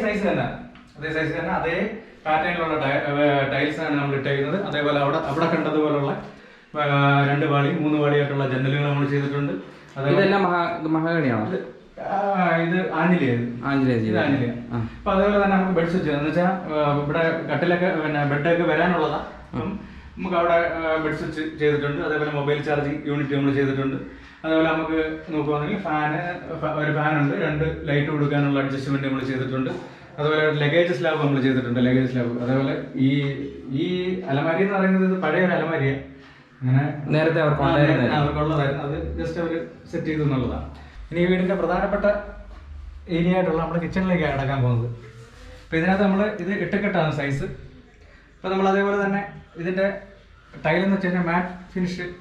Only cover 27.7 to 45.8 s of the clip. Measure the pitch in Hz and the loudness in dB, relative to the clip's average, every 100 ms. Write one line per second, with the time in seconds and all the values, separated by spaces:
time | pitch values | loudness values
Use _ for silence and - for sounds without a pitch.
27.7 | - 147 143 147 151 143 143 139 139 135 | -2 -2 0 0 0 0 2 2 2 0
28.7 | 135 139 139 135 131 131 131 123 131 127 | -4 -2 -2 -2 -2 -2 -4 -2 -2 -2
29.7 | - - - - - 151 156 156 147 147 | -4 -10 -16 -16 -4 0 2 2 2 2
30.7 | 165 175 - 165 151 143 135 135 123 117 | 4 4 2 0 2 2 2 2 2 0
31.7 | 123 123 131 127 123 117 120 123 135 135 | 2 4 4 2 0 -2 -2 0 0 0
32.7 | - - 135 135 143 139 - - - - | -2 -6 0 2 2 0 -4 -8 -10 -6
33.7 | 135 180 180 180 - 139 139 156 - 196 | -2 0 0 -2 -4 -2 0 0 2 2
34.7 | 196 190 190 185 185 156 170 180 156 156 | 2 4 4 4 2 0 2 2 2 0
35.7 | 160 135 135 - - - - - - 127 | 0 0 -2 -6 -16 -20 -20 -20 -6 2
36.7 | 135 147 147 147 151 160 165 151 147 139 | 4 2 -2 0 2 2 2 2 2 2
37.7 | 143 147 139 117 151 147 147 156 147 139 | 4 4 4 2 2 2 0 0 0 0
38.7 | 143 139 160 - - 165 175 165 165 - | -2 -4 -6 -6 -6 -6 -4 -4 -4 -6
39.7 | - - 170 151 151 143 131 117 - - | -14 -10 -6 -2 0 0 0 0 -4 -8
40.7 | - - - - 165 180 185 180 180 165 | -14 -18 -18 -8 0 2 4 2 0 0
41.7 | 185 196 202 202 208 - - - - - | 0 0 2 2 0 -2 -14 -16 -18 -18
42.7 | - - - - 165 175 185 165 160 160 | -16 -16 -16 -4 0 2 2 2 0 0
43.7 | 170 160 190 185 170 147 135 131 - 123 | -2 -2 -2 0 2 0 0 0 0 2
44.7 | 117 117 - - - - - - - - | 2 -2 -6 -14 -20 -20 -20 -20 -20 -4
45.7 | 165 | 0